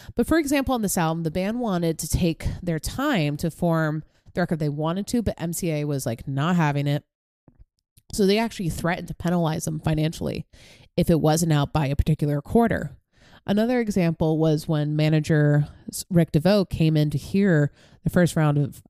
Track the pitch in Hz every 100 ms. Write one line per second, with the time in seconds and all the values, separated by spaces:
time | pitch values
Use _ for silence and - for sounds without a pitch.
0 | - - 240 320 277 285 262 254 202 196
1 | 160 165 165 165 190 233 233 180 165 160
2 | 156 - 175 160 - - 175 160 - -
3 | 285 233 147 147 170 - 175 165 156 151
4 | - _ - - 175 170 151 143 156 180
5 | 202 240 202 - 165 170 175 151 147 143
6 | 131 117 - 135 156 180 151 143 143 143
7 | - _ _ _ _ _ - _ _ _
8 | _ - 190 208 226 - 175 - 165 180
9 | 175 - 175 175 165 160 160 156 160 160
10 | 156 170 71 - - - - - _ -
11 | 170 165 156 156 170 151 143 151 135 143
12 | - 156 147 147 - 226 233 170 156 -
13 | _ _ _ - - 202 226 254 226 202
14 | 170 160 165 156 160 151 - 156 147 151
15 | 156 156 151 151 147 147 147 - - -
16 | - 175 160 160 185 208 185 - 160 156
17 | 151 147 - 196 202 160 143 - - -
18 | - - 170 - 151 147 143 - -